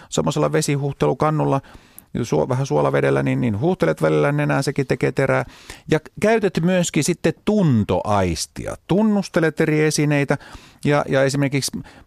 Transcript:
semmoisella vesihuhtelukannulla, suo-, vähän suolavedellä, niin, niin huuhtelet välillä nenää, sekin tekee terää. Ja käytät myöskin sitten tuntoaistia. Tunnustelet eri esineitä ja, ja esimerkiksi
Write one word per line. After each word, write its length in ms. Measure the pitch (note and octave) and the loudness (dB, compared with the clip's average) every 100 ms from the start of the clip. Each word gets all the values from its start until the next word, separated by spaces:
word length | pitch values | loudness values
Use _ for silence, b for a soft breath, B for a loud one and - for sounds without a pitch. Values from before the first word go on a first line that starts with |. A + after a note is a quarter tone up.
| B | B
semmoisella 420 | - D#3 D3+ D3+ | -2 -2 0 0
vesihuhtelukannulla, 1120 | D#3 D#3 C#3+ C#3+ C#3 D3 B2+ D3+ D#3 C#3+ C3+ B B B B B - | 0 0 -2 -2 -2 -2 0 0 0 0 -2 B B B B B -6
suo-, 260 | A#2+ D3+ D3 | -2 0 0
vähän 160 | B2+ C#3 | 0 0
suolavedellä, 580 | D3 C#3+ C#3 C#3 C3+ | 0 2 2 2 0
niin, 180 | C#3 C3 | 0 0
niin 180 | B2+ G2+ | -2 0
huuhtelet 420 | D#3+ F#3 E3 D#3 | -2 0 -2 0
välillä 300 | D#3 D#3 D3 | 0 2 0
nenää, 300 | D3 D3 C#3+ | 0 0 0
sekin 260 | C#3 C#3 C3+ | -2 -2 -2
tekee 240 | C3 C#3 | 0 -2
terää. 340 | C3 C3+ C3 B2+ B B B B | 0 0 0 -2 B B B B
Ja 80 | D#3 - - | -2 -2 -4
käytät 320 | G#3 A3+ G3 F3 | 0 2 0 0
myöskin 420 | E3+ F#3 E3+ - | 0 2 0 -2
sitten 300 | D3 E3 E3+ - - | -2 0 -2 -2 -2
tuntoaistia. 1300 | G#3+ E3 A#2 G2 F2+ - G2+ F#2 E2 - - A1 - - | 2 4 2 2 -2 0 0 0 -2 -8 -10 -12 -10 -2
Tunnustelet 760 | F3+ A3 G3+ - F3 D#3+ D3+ | 0 2 0 0 0 0 0
eri 200 | D#3 D3+ | 0 2
esineitä 560 | D#3 D3+ D3+ D3 C#3+ C#3+ B B B B C#3 | 0 2 0 0 0 -2 B B B B 0
ja, 200 | D3 - | 0 2
ja 140 | C3+ | 0
esimerkiksi 480 | C#3 C#3+ C#3 C3+ - - B B | 0 0 -2 -2 -4 -8 B B